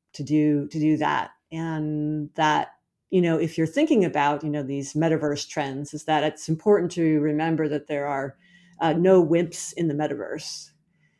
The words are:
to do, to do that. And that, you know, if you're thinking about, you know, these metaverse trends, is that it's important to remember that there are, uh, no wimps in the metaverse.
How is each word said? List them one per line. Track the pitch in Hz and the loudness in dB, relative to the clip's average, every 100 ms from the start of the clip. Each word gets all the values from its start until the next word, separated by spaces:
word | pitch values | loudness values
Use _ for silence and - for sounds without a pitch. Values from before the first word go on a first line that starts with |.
| _ | _
to | - | -12
do, | 139 151 151 147 143 | -2 2 4 2 0
to | 160 | -2
do | 151 151 | 0 2
that. | 147 143 - - _ | 2 0 -4 -12 _
And | 160 165 160 151 151 151 151 147 | -8 -6 -4 -4 -4 -4 -4 -6
that, | - 156 151 - - _ _ _ | 0 2 2 -2 -10 _ _ _
you | 190 | 2
know, | 170 160 | 2 2
if | 160 - | 0 0
you're | 160 | 0
thinking | 269 311 262 | 2 2 4
about, | 175 147 143 147 | 2 2 0 0
you | 151 | -2
know, | 147 | -4
these | 139 139 135 | -4 -6 -4
metaverse | 151 160 160 151 143 - | -2 2 2 0 -4 -6
trends, | - 139 135 147 | -6 -6 -6 -10
is | 147 | -10
that | - 156 | -2 0
it's | 151 151 - | 0 -4 -4
important | 160 214 202 175 | -2 4 4 2
to | 175 160 156 | 0 2 2
remember | 151 151 160 160 156 | 2 0 0 0 -2
that | 147 - | -4 -4
there | 147 143 | -6 -4
are, | 139 139 - _ _ _ - | -4 -6 -10 _ _ _ -4
uh, | 165 | 0
no | 160 180 190 | 2 6 6
wimps | 160 165 160 - - | 6 2 0 -6 -12
in | - 170 | -4 -2
the | |
metaverse. | 143 151 135 101 147 - - - _ _ _ _ _ | -2 -4 -4 -8 -10 -10 -14 -18 _ _ _ _ _